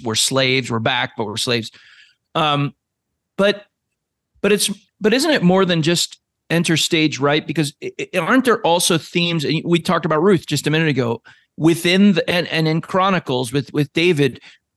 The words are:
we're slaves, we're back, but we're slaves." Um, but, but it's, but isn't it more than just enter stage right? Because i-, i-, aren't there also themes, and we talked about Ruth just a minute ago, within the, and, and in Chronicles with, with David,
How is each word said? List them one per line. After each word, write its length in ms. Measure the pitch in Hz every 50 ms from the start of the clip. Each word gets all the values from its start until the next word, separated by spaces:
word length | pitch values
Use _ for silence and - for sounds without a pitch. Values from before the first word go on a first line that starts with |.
| 131
we're 140 | 117 110
slaves, 560 | 107 - - 131 131 135 127 131 135 127 117 123
we're 80 | 113
back, 320 | 110 143 131 123 127 131 -
but 80 | - 113
we're 120 | 104 104
slaves." 340 | 107 - - 120 117 107 - - - - - - - - _ _ _ _ _ _
Um, 400 | 160 160 151 147 143 143 143 - _ _ _ _ _ _ _ _ _ _ _ _
but, 300 | - 196 202 202 202 - _ _ _ _ _ _ _ _ _ _ _ _ _ _ _
but 120 | - 202 208
it's, 180 | 202 - - 196 - _ _ _ _
but 140 | 190 214 208
isn't 160 | 262 277 339
it 120 | 294 - 170
more 220 | 175 185 190 190
than 180 | 180 180 160 151
just 380 | 160 175 165 - - - _ _ _ _ _ _ _
enter 260 | 160 170 175 - 170
stage 420 | 147 - - 175 160 156 151 120 123
right? 280 | 135 143 147 156 151
Because 280 | - 151 156 156 139 - _ -
i-, 80 | 127 - -
i-, 200 | 151 - - 180
aren't 260 | 165 165 226 262 254
there 160 | 254 220 - -
also 340 | 165 170 170 175 - 180
themes, 480 | 156 - - - 175 170 170 170 165 143
and 160 | 117 143 160 -
we 160 | - 170 170
talked 260 | 160 - 185 165 156
about 160 | 170 156 151 165
Ruth 240 | 202 208 156 -
just 200 | - 151 139 -
a 40 | 151
minute 180 | 151 160 165 156
ago, 340 | 139 120 127 117 117 - - - - _ _ _ _
within 560 | - 147 160 170 165 - 175 175 190 202 208 196
the, 180 | 165 - -
and, 160 | 175 180 165 -
and 200 | - 156 160 160
in 120 | 156 160
Chronicles 720 | - - - 190 185 196 190 175 - - 139 123 131 120 123
with, 200 | 143 135 - -
with 200 | 147 147 139 _
David, 480 | 170 165 180 175 139 143 131 120 - - - - _ _ _ _